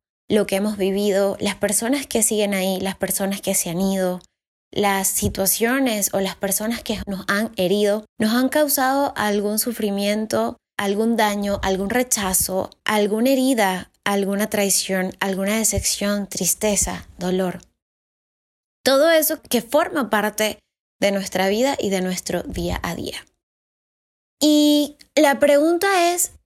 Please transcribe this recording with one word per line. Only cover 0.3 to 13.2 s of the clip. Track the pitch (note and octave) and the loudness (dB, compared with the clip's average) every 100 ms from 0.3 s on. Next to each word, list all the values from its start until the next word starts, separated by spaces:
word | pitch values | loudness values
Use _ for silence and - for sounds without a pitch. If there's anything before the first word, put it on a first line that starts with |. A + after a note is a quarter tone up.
| G#3+ - | 0 2
que | G3 | 0
hemos | G#3 G3+ | -2 0
vivido, | F#3+ F#3+ G#3 F#3+ G3 - | 0 0 2 2 0 0
las | G3+ G3 | -4 -2
personas | G3+ G#3 A3+ C#4+ - | -2 0 0 -2 -2
que | A#3 | 0
siguen | G#3+ G#3+ G3+ | 0 0 0
ahí, | G3 F#3+ F#3 | 0 0 -2
las | F#3+ F#3 | -4 -4
personas | F#3+ - G3 G3 | -4 -2 -4 -4
que | - G3 | -2 -2
se | F3+ | -2
han | E3+ | -2
ido, | F#3+ F#3+ F#3 F#3 - _ _ _ _ | 0 0 -2 -4 -10 _ _ _ _
las | - G3+ G3 F#3+ | -2 0 0 -2
situaciones | - G3+ G3 F#3+ - A#3 C4+ B3+ G#3+ G3 | -2 -2 -2 -2 0 0 0 0 0 -2
o | G3 | -2
las | F#3+ - | -4 -4
personas | G3 F#3+ A3 A#3 | -4 -4 -4 -6
que | - G3+ G3 | -6 -6 -6
nos | F#3+ - | -6 -2
han | G3+ A3+ - | -2 -2 0
herido, | F3+ G3+ G3+ G#3+ G#3+ - | 0 2 2 0 -4 -2
nos | G#3+ | 0
han | A#3+ C4 | 2 2
causado | D4+ D4 C#4+ C4 C#4 C#4+ - | 2 2 2 2 2 0 0
algún | G#3+ G#3 G3+ A3 | -2 0 -2 -2
sufrimiento, | B3 A3+ G#3 G3+ G3+ G#3 A3 A3 A#3 B3 _ - | -4 -2 -2 -2 -2 -2 -2 -2 -2 -6 _ -6
algún | G3+ G3 A3+ A#3 | -2 0 0 2
daño, | G#3 G3+ G3+ G3 | 2 0 -2 -2
algún | F#3+ F#3+ G3+ | -2 -2 0
rechazo, | B3 B3+ A3+ F#3+ F#3 - F#3 - _ - | -2 0 -2 0 0 0 -2 -4 _ -2
alguna | G#3+ G#3 G#3+ | 0 2 2